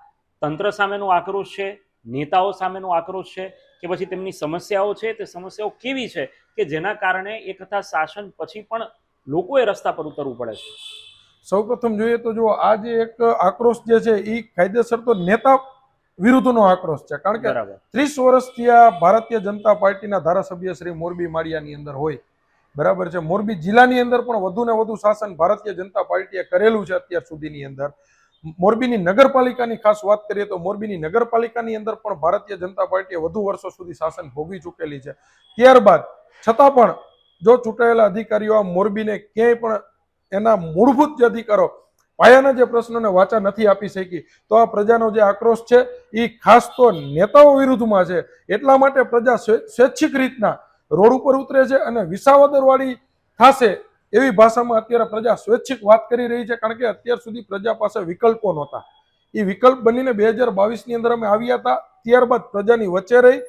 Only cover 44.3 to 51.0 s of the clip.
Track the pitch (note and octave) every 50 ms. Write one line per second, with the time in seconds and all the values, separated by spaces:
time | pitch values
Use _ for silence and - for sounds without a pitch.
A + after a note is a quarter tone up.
44.3 | _ _ _ - G#3+ A3+ A#3 A3+ A3+ G#3 G#3 G#3 A#3 A3+ A3+ A3 G3+ A3+ G#3+ G3
45.3 | G3+ G3+ A3 A#3 A3+ G#3+ - - B3 B3 B3+ - - - _ _ - A3 A#3 A3
46.3 | - _ - F3+ G#3+ A#3+ A#3+ - - - B3 A#3+ G3 D#3+ C#3+ C#3 C#3 D3+ F#3 -
47.3 | - C#4+ D4 D4 C#4+ C4+ C4+ C4 C4 G#3 A#3+ A3+ G#3 F#3+ F#3 E3 F3+ E3 - -
48.3 | _ _ _ - F#3 G#3+ - C4+ C4+ C4+ C4+ C#4 C4+ C#4 B3 B3 A#3+ A#3+ A3+ B3+
49.3 | A#3+ G#3+ - - G#3+ A3+ - - - - A#3+ C4+ C4 - D#4 D4+ D4 C#4 C4 B3+
50.3 | - - G#3+ F3+ D3 - - _ _ _ _ - D3 D#3+